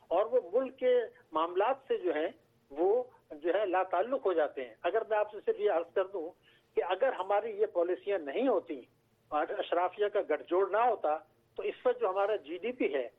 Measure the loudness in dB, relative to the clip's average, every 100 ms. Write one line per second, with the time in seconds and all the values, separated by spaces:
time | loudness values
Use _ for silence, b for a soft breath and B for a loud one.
0 | b 0 2 0 2 0 -2 -2 2 2
1 | 0 B B -2 0 2 0 0 -2 -2
2 | 0 0 -2 -6 _ _ -10 0 2 2
3 | 0 B -20 -6 -2 0 2 0 0 0
4 | 0 0 0 2 0 -2 -12 -6 -2 -2
5 | 0 0 0 -4 -4 0 2 2 0 -2
6 | -2 -4 -10 -12 b b b -2 0 2
7 | 0 0 0 0 0 -2 0 0 0 -2
8 | -2 -4 -2 -2 2 0 -2 -12 -12 _
9 | _ _ -6 -4 -2 -4 -2 0 0 0
10 | 0 0 0 -2 0 0 2 2 2 2
11 | 0 -2 -6 _ _ -8 -8 -2 -2 0
12 | 0 0 0 -2 -4 -8 -6 -2 -2 -2
13 | -6